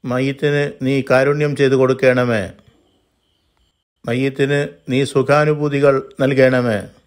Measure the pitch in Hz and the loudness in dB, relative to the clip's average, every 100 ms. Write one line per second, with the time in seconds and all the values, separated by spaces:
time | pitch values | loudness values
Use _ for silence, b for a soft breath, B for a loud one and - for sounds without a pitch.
0 | 127 127 135 139 147 147 143 - 131 139 | -6 -4 -4 -4 -2 -2 -4 -4 -4 -2
1 | 127 127 135 147 147 139 139 131 131 131 | 0 2 2 0 -2 0 2 4 2 2
2 | 131 127 123 113 90 - _ _ _ _ | 2 2 0 -2 -6 -14 _ _ _ _
3 | _ _ _ _ _ _ _ _ _ _ | _ _ _ _ _ _ _ _ _ _
4 | - 120 135 135 139 143 151 - - 127 | -8 -4 -4 -2 -2 -2 -4 -10 -6 -2
5 | 139 143 127 147 151 151 147 139 139 135 | 0 -2 2 2 2 -2 -2 2 2 2
6 | - - 135 135 131 127 123 104 92 _ | -4 -4 -2 4 4 2 0 -4 -6 _